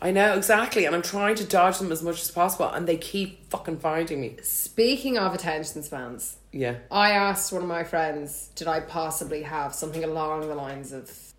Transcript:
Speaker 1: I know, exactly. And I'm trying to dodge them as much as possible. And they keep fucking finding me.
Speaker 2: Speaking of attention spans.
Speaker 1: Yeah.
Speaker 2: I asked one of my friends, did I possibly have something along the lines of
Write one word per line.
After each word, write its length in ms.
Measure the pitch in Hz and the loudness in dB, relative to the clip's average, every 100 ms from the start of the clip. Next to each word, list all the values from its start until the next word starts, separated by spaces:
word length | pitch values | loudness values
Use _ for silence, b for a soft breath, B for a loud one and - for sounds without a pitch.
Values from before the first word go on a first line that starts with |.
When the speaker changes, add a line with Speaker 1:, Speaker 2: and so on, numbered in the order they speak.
Speaker 1:
I 80 | 175 | 2
know, 240 | 190 208 196 | 4 6 4
exactly. 480 | 196 185 - 220 | 4 4 4 2
And 100 | 156 | 2
I'm 60 | 175 | 2
trying 360 | - 202 202 220 | 0 0 2 2
to 80 | 196 | 4
dodge 320 | 180 185 185 | 6 6 4
them 120 | 185 | -2
as 120 | 160 | -2
much 180 | 170 165 | -2 -4
as 100 | - | -4
possible. 380 | 170 185 - 160 | 2 2 2 -2
And 180 | 156 170 | 0 0
they 120 | 165 | 0
keep 500 | - 196 190 - - | 0 -4 -4 -8 -8
fucking 300 | 185 - 160 | -6 -4 -4
finding 420 | 160 160 165 143 | 0 0 -2 -2
me. 160 | 123 - | -6 -6
Speaker 2:
Speaking 760 | - - - - 233 277 269 233 | -6 -4 -2 2 4 4 0 2
of 160 | 190 | 2
attention 500 | 175 170 156 156 151 | 0 -2 -4 -6 -10
spans. 540 | 147 139 120 123 - - - | -10 -8 -8 -8 -10 -12 -12
Speaker 1:
Yeah. 240 | 135 123 120 - | -4 -2 -4 -2
Speaker 2:
I 220 | 202 208 | 4 6
asked 420 | 202 196 190 - | 6 4 0 -2
one 80 | 185 | -2
of 60 | 180 | -2
my 160 | 170 | -4
friends, 680 | 170 165 156 147 143 - - | -2 0 0 -2 -8 -10 -12
did 140 | - 165 | -6 -2
I 120 | 160 | -2
possibly 600 | 156 170 160 151 151 151 | -2 -4 -4 -4 -4 -6
have 300 | 147 156 143 | -4 -4 -4
something 300 | - 156 160 | -4 -6 -4
along 380 | 160 160 156 156 156 | -2 -2 -2 -2 -4
the 80 | |
lines 380 | 147 139 139 131 | -6 -6 -8 -10
of 180 | 135 - - - | -12 -14 -18 -20